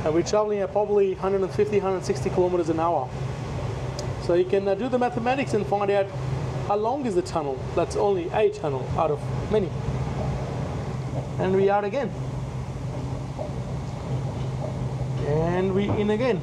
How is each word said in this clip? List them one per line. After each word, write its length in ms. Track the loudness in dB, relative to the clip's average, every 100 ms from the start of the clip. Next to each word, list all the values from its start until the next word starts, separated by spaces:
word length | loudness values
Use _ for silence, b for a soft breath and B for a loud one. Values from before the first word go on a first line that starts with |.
And 100 | 2
we're 100 | 2
traveling 360 | 4 2 2 2
at 140 | 2
probably 400 | 2 4 4 4
hundred 300 | 2 0 2
and 80 | 0
fifty, 260 | 2 2 4
hundred 240 | 2 -2
sixty 260 | 0 0 0
kilometers 380 | 4 4 4 2
an 140 | 2
hour. 280 | 2 2 0 -4 -6 -4 -6 -4 -4 -4 -4 -4 -4 -4
So 100 | 2
you 100 | 2
can, 240 | 4 2 2
uh, 80 | 0
do 140 | 0
the 100 | 2
mathematics 540 | 0 0 0 0 0
and 120 | 0 0
find 240 | 0 2
out 160 | 2 2 -2 -4 -2 -4 -4 0
how 80 | 0
long 300 | 0 0 0
is 100 | 0
the 60 |
tunnel. 360 | 0 -2 -2 -4 -2
That's 220 | -2 0 2
only 320 | 2 2 0
a 160 | 2 2
tunnel 360 | 2 -2 -2 -2 0
out 140 | 2
of 100 | 0 -2 -4 0
many. 200 | 0 0 -2 -4 -2 -2 -2 -2 -2 -4 -4 -4 -4 -4 -4 -4 -4 -4 -2
And 160 | 2 4
we 140 | 4
out 160 | 4 2
again. 260 | -2 -2 -4 -6 -4 -6 -6 -6 -6 -6 -6 -6 -6 -6 -6 -6 -6 -6 -6 -6 -6 -4 -4 -4 -4 -4 -4 -4 -4 -4 -4 -4 -2 0
And 460 | 2 2 2 2
we 160 | 2 2
in 220 | 2 2
again. 280 | 2 2 0